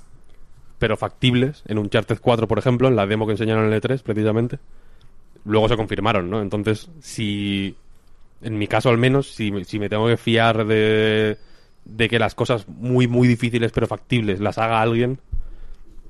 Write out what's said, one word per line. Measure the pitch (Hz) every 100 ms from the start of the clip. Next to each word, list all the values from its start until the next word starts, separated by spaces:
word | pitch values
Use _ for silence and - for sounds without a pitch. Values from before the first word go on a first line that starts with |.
| - - - - - - - -
pero | 117 107
factibles, | 104 - 127 123 127 151 -
en | 107
Uncharted | 104 117 104 113
cuatro, | - 117 110
por | 107
ejemplo, | 127 120 131
en | 117
la | 98
demo | 107 110
que |
enseñaron | 104 110 110 110
en |
el | 107
E |
tres, | - 131
precisamente, | - 107 107 107 120 139 - - - - - - - -
luego | 104 107 110
se | 113
confirmaron, | 104 101 101 104 90
¿no? | 107
Entonces, | 101 104 104 104 - 156
si... | - - 107 104 101 98 98 - - - - - - -
En | 117 107
mi | 104
caso | 110 131
al | 117
menos, | 127 135 135
si, | - 107 101
si | 90 107
me | 101
tengo | 107 113
que | 113
fiar | - 113 113 110 107
de, | 110 107 110 110 107 107 107 - - - -
de | - 110 110
que | 113
las | 107
cosas | - 120 120 98
muy, | 82 120 127 123
muy | 120 123
difíciles | 117 120 117 113
pero | - 113
factibles | 104 - 123 107 95
las | 104 104
haga | 113 113
alguien, | 113 117 123 131 - - - - - - - - -